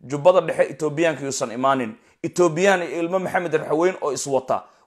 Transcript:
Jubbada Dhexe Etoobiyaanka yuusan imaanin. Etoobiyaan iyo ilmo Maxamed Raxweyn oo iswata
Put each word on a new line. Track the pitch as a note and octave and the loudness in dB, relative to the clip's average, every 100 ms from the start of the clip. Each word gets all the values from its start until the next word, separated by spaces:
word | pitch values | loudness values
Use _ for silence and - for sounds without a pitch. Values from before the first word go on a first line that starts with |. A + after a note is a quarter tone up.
Jubbada | A#2 C#3+ D#3+ F#3 E3 | -10 0 4 4 2
Dhexe | C3+ F3+ | 0 0
Etoobiyaanka | C#3+ D3+ C#3+ E3+ C#3+ | 0 -4 0 0 0
yuusan | C#3 B2+ C3 | -6 -4 -6
imaanin. | A2+ C3+ C3+ A2+ A2 _ _ | 0 2 2 -2 -10 _ _
Etoobiyaan | D#3+ E3 F3 D#3 G3 F#3 | -6 2 2 4 2 2
iyo | E3 D#3 | 0 -4
ilmo | E3+ F#3 | -2 -2
Maxamed | F3 F#3 F3 | -2 -4 -2
Raxweyn | D3+ - D#3 F3 F#3 | -2 0 0 0 0
oo | D3 | -4
iswata | C3+ C#3+ C3+ - G#2 - _ | -4 -2 -2 -2 -4 -6 _